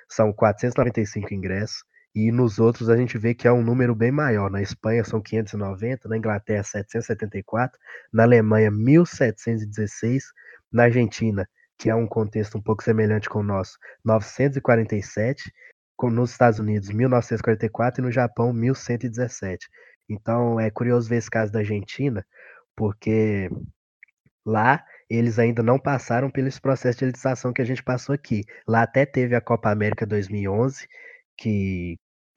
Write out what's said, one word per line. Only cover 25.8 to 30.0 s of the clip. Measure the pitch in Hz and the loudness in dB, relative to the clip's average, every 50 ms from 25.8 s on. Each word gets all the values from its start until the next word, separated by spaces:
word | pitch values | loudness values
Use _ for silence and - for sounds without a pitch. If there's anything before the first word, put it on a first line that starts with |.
| - 147 139 127 - - 120 120 139 135 | 2 -2 -2 -2 -2 -2 -2 -2 -2 -2
pelo | - 139 131 139 | -2 -2 -2 -2
esse | - - | -4 -4
processo | - 139 131 - - 127 120 - | 0 0 0 2 0 -2 0 0
de | 131 | -2
elitização | 127 123 - - 135 127 - - 123 117 | -4 -4 -2 -2 -2 -2 -2 -4 -6 -4
que | - 123 | -2 -2
a | |
gente | 113 131 120 - | -2 -4 -6 -4
passou | - 123 120 - - 139 | -4 -6 -6 -2 -4 -4
aqui. | 147 _ - 117 104 98 - - - - | -4 _ -4 -4 -4 -4 -6 -14 -14 -4
Lá | - 113 113 117 | 0 2 2 2
até | - - 131 143 | 2 2 0 0
teve | 147 - 131 127 120 120 | 2 0 -2 0 2 0
a | 117 | -2
Copa | - - 117 110 - 110 | 0 0 -2 0 2 0
América | 104 107 104 107 104 - | 0 0 0 -2 -2 -2